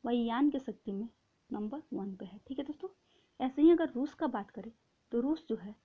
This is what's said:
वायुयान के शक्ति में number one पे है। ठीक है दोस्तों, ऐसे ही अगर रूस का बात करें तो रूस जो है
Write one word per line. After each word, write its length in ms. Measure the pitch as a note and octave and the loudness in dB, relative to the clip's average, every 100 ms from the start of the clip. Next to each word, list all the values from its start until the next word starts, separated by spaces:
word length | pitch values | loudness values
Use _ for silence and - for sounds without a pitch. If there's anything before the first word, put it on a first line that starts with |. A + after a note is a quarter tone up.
वायुयान 460 | A#3+ A#3+ A#3 A3+ D4 | 0 -2 0 2 2
के 100 | C4+ | 2
शक्ति 320 | C4 G#3+ - | -6 -10 -8
में 160 | G3 A#3 _ _ _ _ | -6 -8 _ _ _ _
number 320 | G#3+ G#3+ C#4 - | -6 -6 -8 -8
one 220 | - G3 F#3 | -8 -6 -8
पे 100 | F#3+ | -12
है। 140 | G3+ - | -14 -12
ठीक 120 | C4+ | -8
है 60 | C#4+ | -6
दोस्तों, 240 | D4+ F#4+ - _ _ _ _ | -8 -10 -14 _ _ _ _
ऐसे 220 | C4 C4+ | -4 6
ही 100 | D#4 | 8
अगर 180 | E4+ E4 | 8 4
रूस 240 | A#3+ D4 | -2 -4
का 140 | - D#4 | -2 -2
बात 240 | A3+ G3 | -2 -6
करें 200 | - G3+ - _ _ _ | -12 -14 -16 _ _ _
तो 80 | A#3+ | -2
रूस 260 | B3+ D#4+ - | 0 0 -2
जो 60 | A3 | -6
है 200 | F#3 G#3+ | -6 -16